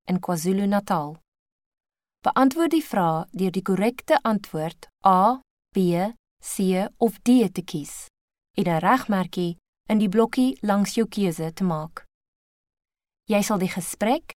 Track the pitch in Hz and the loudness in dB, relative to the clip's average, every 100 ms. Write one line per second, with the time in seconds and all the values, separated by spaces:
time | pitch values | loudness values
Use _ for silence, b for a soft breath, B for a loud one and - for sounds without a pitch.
0 | - 180 - 175 170 190 202 202 202 180 | -4 -4 -2 -2 0 0 0 0 0 -2
1 | 147 156 _ _ _ _ _ _ _ _ | -4 -10 _ _ _ _ _ _ _ _
2 | _ _ - - 269 330 330 320 - 202 | _ _ 0 2 2 2 0 0 0 0
3 | 170 160 - 175 190 185 190 185 214 247 | 0 0 -4 -4 -2 -2 -2 0 0 -2
4 | - 320 226 208 - 160 156 - - _ | 0 0 2 -2 -4 -6 -6 -8 -20 _
5 | 196 185 202 262 _ _ _ 196 180 170 | 4 4 4 0 _ _ _ 0 2 0
6 | 196 - _ _ - - 190 185 208 - | -2 -8 _ _ -10 -2 0 0 -2 -2
7 | 226 - - 254 196 185 170 156 143 - | -2 0 4 4 4 -2 -8 -8 -8 -14
8 | - _ _ _ _ - 175 160 180 254 | -18 _ _ _ _ -4 0 2 2 2
9 | - 196 175 - 175 170 _ _ - 214 | 0 -2 -2 -4 -4 -6 _ _ -2 0
10 | 208 202 226 - 254 - 208 202 196 - | 2 2 2 2 0 0 0 0 0 -2
11 | 226 - 196 160 160 160 185 156 156 - | -2 -2 -2 -2 -6 -4 -4 -4 -8 -16
12 | - _ _ _ _ _ _ _ _ _ | -20 _ _ _ _ _ _ _ _ _
13 | _ _ - 208 202 208 185 - 160 - | _ _ -2 0 0 0 -2 -4 -10 -4
14 | 208 294 - | -2 -2 -4